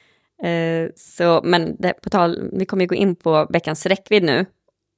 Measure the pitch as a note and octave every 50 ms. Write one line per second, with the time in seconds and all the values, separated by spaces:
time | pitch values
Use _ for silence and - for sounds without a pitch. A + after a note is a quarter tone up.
0 | _ _ _ _ _ _ _ - - F3 E3+ E3 E3 E3 E3 E3 E3 - - -
1 | - - - - F3 E3+ E3 - - - F3+ F3 E3 E3 D#3 - - F3+ - -
2 | - - - G3 F3 E3+ E3+ - - - - F#3+ F#3+ - - F#3+ F3+ F3 F3 -
3 | G3+ G3 F3 - - E3 D#3+ D3+ D3+ - - E3+ - D#3+ D#3 C#3+ - F#3 F#3+ F#3+
4 | - - G#3+ G#3 F3+ D#3 B2+ C#3 F#3+ - _ _ _ _ _ _ _ _ _